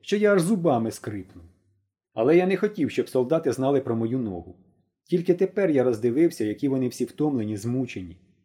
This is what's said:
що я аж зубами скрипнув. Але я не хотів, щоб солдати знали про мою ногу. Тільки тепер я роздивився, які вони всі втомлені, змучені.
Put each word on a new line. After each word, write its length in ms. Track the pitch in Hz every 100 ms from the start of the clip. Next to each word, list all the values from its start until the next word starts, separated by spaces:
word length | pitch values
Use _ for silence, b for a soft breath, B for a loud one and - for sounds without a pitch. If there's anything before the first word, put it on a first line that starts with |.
що 160 | - 208
я 180 | 208
аж 80 | 202
зубами 480 | 170 214 165 123 113
скрипнув. 540 | - - 101 92 - - _ _ _ _ _ _
Але 220 | - 120 170
я 100 | 185
не 100 | 196
хотів, 340 | 214 214 131
щоб 180 | - 117
солдати 440 | 131 123 160 160
знали 280 | 120 131 139
про 160 | 131 113
мою 220 | 113 131
ногу. 380 | 113 90 - - _ _ _ _
Тільки 300 | - 170 170
тепер 360 | 175 190 208 190
я 140 | 143
роздивився, 600 | 123 110 120 123 165 -
які 240 | 107 104 143
вони 200 | 131 123
всі 160 | -
втомлені, 520 | 123 - 151 135 107 104
змучені. 600 | 113 127 123 - 90 87 _ _